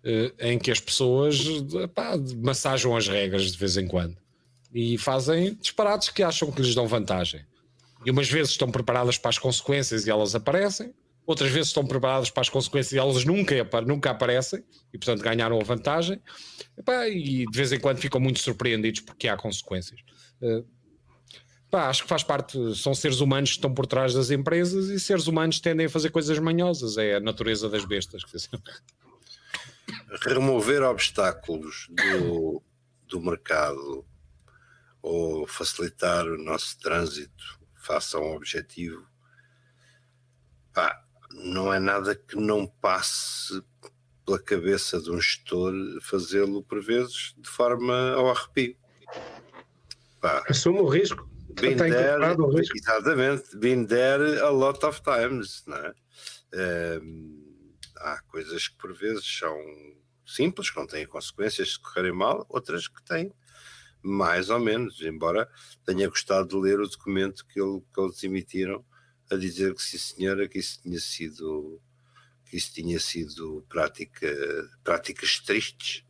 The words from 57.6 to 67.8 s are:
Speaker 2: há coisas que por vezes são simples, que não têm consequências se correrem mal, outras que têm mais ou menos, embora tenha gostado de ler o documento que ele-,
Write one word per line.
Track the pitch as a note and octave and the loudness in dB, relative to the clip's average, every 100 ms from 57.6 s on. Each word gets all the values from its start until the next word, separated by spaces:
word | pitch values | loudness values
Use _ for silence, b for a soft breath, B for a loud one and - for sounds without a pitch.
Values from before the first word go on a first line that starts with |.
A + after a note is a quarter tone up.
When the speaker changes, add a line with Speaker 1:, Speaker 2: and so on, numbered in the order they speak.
| - _ - - | -20 _ -20 -12
Speaker 2:
há | D2+ D2 _ | -10 -10 _
coisas | - D#2 E2+ - | -10 -8 -6 -8
que | _ | _
por | F#2 | -18
vezes | F2 G2+ G#2+ - - | -6 -4 -4 -6 -6
são | E2+ D2+ D2+ D2+ D2 D2 _ _ - | -4 -6 -12 -18 -20 -20 _ _ -14
simples, | - D#3 F#3 - | -2 -2 0 -6
que | - | -6
não | C#3+ | -8
têm | D#2 - | -8 -8
consequências | D2 - - G#2+ G2+ F2+ | -10 -12 -4 -4 -2 -6
se | - | -6
correrem | - - F#2 | -6 -4 -2
mal, | F2+ G#2+ - - | 0 0 0 -4
outras | - - E2+ - | -8 -4 -8 -8
que | - | -16
têm | _ E3+ F#3+ - B B B B B B | _ -6 -6 -10 B B B B B B
mais | F#2+ G2 F2 F2 F#2 | -4 0 2 2 2
ou | A#2 | 0
menos, | A2+ A2+ A#2 - | 2 0 -2 -6
embora | D#2+ D#2+ E2 F#2+ A2+ B B B | -10 -2 0 0 -2 B B B
tenha | - F#2+ G2 | -4 0 0
gostado | - - F#2+ F2 | 0 2 2 2
de | F#2+ | 2
ler | F#2+ G2+ | 4 2
o | G2+ | 0
documento | - - F#2+ G2 G2 - | -6 -4 -2 -2 -6 -10
que | G2+ | -2
ele-, | G2 G2 | -2 -2